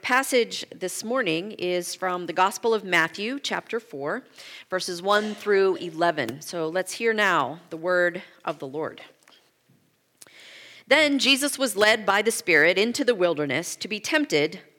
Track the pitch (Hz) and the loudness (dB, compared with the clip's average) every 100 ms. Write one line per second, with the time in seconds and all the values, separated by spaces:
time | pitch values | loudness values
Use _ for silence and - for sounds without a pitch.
0 | - 254 269 254 208 - - - 185 - | 0 0 2 2 0 -4 -12 -10 -8 -6
1 | 220 262 196 160 208 - 180 180 175 - | -4 -2 0 -2 -4 -6 -4 -2 -4 -6
2 | 185 180 170 170 190 - 226 220 190 175 | -4 -4 -4 0 0 0 0 0 2 2
3 | 165 175 214 277 - 180 - 226 - 143 | 2 -2 -6 -6 -6 -6 -6 -8 -8 -8
4 | 143 226 - - - - - 185 175 175 | -6 -6 -8 -20 -20 -20 -8 -6 -6 -4
5 | 190 208 214 202 208 196 190 185 175 160 | 2 2 0 -4 0 4 4 0 -4 0
6 | 170 151 113 143 - 175 160 180 185 - | 0 0 -4 -8 -10 -6 -4 -4 -4 -2
7 | 226 220 202 165 127 165 - 160 175 180 | 0 2 4 4 0 -4 -12 -6 0 2
8 | 175 175 - - 180 151 139 147 147 - | 2 -2 -10 -12 -10 -8 -8 -8 -8 -10
9 | - _ _ _ _ _ _ _ _ _ | -20 _ _ _ _ _ _ _ _ _
10 | _ _ - - - - - - - 285 | _ _ -20 -20 -20 -20 -20 -10 2 4
11 | 302 277 226 269 285 - 262 196 214 220 | 4 4 2 2 0 0 -2 4 4 4
12 | 196 196 214 220 - 156 160 185 226 233 | 2 2 2 -2 4 6 6 4 2 0
13 | 254 214 180 151 147 135 - - 190 208 | 0 2 2 0 -2 -2 -4 -8 -8 -8
14 | - 311 294 151 160 185 - | -2 0 2 0 0 -4 -18